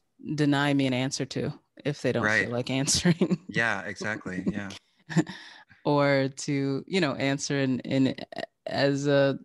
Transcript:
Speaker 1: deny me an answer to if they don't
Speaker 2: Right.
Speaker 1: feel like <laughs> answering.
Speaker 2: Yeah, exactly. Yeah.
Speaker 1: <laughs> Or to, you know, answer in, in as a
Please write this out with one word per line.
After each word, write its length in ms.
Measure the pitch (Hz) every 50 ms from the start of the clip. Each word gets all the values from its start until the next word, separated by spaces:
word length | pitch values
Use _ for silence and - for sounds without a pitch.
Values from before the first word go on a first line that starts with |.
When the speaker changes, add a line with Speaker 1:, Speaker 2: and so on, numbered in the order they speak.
| _ _ _ _ - - 156
Speaker 1:
deny 400 | 147 151 143 143 139 143 147 143
me 120 | 139 135
an 60 | 131 127
answer 300 | 123 131 139 - - 139
to 260 | - - 131 123 - 147 - _ _ _ - -
if 180 | 143 147 -
they 100 | - 131
don't 100 | 117 117
Speaker 2:
Right. 220 | 107 104 107 107 95
Speaker 1:
feel 80 | 104
like 180 | 120 120 123 -
<laughs> 120 | 127 135
answering. 560 | 139 - - - - 175 165 - 185 - 180 - - -
Speaker 2:
Yeah, 320 | 104 110 117 117 104 98
exactly. 640 | 92 101 101 - - 107 107 - - 95 92 92 92
Yeah. 220 | 98 104 104 101 95 98 - - _ _ _ _ -
Speaker 1:
<laughs> 140 | 151 160 160 - - - - - - - - _ - _ -
Or 420 | 151 147 143 143 143 139 135 135 135
to, 540 | 135 - - - 143 139 139 139 135 135 -
you 140 | - - 190
know, 100 | 165 139
answer 460 | 127 - 131 139 139 143 - - 147 139
in, 200 | 139 131 127 120
in 340 | - - - 135 131 127 - - - - - - - - _ _ _
as 400 | - - - 135 143 143 139 143
a 320 | 147 143 139 139 139 135 -